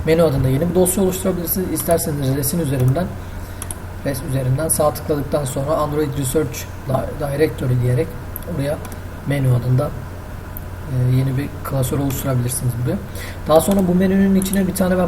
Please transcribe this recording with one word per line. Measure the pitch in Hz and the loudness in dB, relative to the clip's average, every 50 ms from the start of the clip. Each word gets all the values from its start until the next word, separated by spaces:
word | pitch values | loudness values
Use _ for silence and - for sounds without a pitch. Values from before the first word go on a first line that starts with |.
| - | 0
menü | 160 160 165 170 | 2 4 6 6
adında | 156 135 135 135 131 | 4 4 2 2 2
yeni | 131 139 170 175 | 2 2 2 2
bir | 170 | 4
dosya | 185 185 175 - 208 196 | 4 4 4 4 2 2
oluşturabilirsiniz. | 185 180 - - 190 180 175 170 165 - 190 185 - | 2 2 0 0 -2 0 0 -2 -2 -2 -2 -2 -2
İsterseniz | 160 151 - - 170 165 - 170 147 143 139 131 135 | -2 -2 0 0 0 2 2 -2 -2 -2 0 0 0
res'in | 143 135 127 - 170 | 0 0 0 0 0
üzerinden, | 160 135 135 131 127 127 135 170 185 202 - - - - - - - - - - - - - - - - - - - | 0 0 0 2 2 4 2 2 0 -2 -6 -8 -10 -10 -10 -10 -10 -10 -10 -10 -10 -10 -10 -10 -10 -12 -10 -6 -4
res | 175 180 - - 139 | -4 -4 -4 -4 -2
üzerinden | 131 135 131 127 131 143 160 160 | -2 0 0 2 0 0 0 0
sağ | 156 - 156 147 147 | 2 2 2 2 2
tıkladıktan | - - - 156 143 135 131 156 151 143 | 0 -2 -2 0 0 0 0 0 0 0
sonra | 127 - 139 135 143 | -2 -2 -2 -2 0
Android | 151 143 151 147 143 151 156 139 131 143 | 0 0 0 0 0 0 0 0 -2 -2
Research | 139 127 - 160 151 135 - - - - - - - - | -2 0 0 0 0 0 -2 -6 -8 -10 -10 -8 -4 -2
Di-, | 127 131 139 135 139 143 | -2 -2 -2 -4 -4 -4
Directory | 147 139 139 139 156 151 - - 147 127 123 123 | -4 -4 0 2 2 2 2 0 0 0 2 2
diyerek | 123 123 123 143 165 165 - - - - - - - - 185 | 2 2 2 2 0 -2 -4 -8 -10 -10 -10 -10 -8 -6 -4
oraya | 139 139 143 156 175 - - - - - - - - - - | -2 -2 -2 -2 -4 -6 -8 -10 -10 -10 -12 -12 -8 -4 -2
menü | 139 143 135 131 | 0 2 2 2
adında, | 123 120 120 127 127 131 147 151 - - - - - - - - - - - - - - - - - - - | 2 2 2 2 2 2 2 0 -4 -6 -10 -10 -12 -12 -12 -12 -12 -12 -12 -10 -10 -10 -10 -10 -10 -10 -8
e, | 147 135 127 127 127 127 | -4 -2 0 2 2 2
yeni | 131 135 135 127 135 | 2 2 0 0 -2
bir | 143 143 - - - | -4 -4 -6 -8 -6
klasör | - 139 135 127 - 156 139 | -4 -2 -2 0 0 0 0
oluşturabilirsiniz | 143 139 131 - - 139 131 123 120 123 123 - - 123 117 117 123 | 0 -2 -2 -2 -2 0 0 0 0 -2 -2 -2 -2 -2 -2 0 -2
buraya. | 143 175 202 - - - - - - - - - - | -2 -2 -2 -4 -8 -8 -8 -8 -8 -8 -6 0 4
Daha | 151 160 | 4 6
sonra | 160 - 196 202 190 175 | 6 6 4 4 4 4
bu | 175 | 4
menünün | 180 190 190 190 196 196 196 190 | 4 4 4 4 4 4 4 4
içine | 190 190 - 196 196 190 175 | 4 2 2 2 2 2 0
bir | 175 | 0
tane | - 190 180 185 185 | 0 2 2 2 2
ben | 180 | 2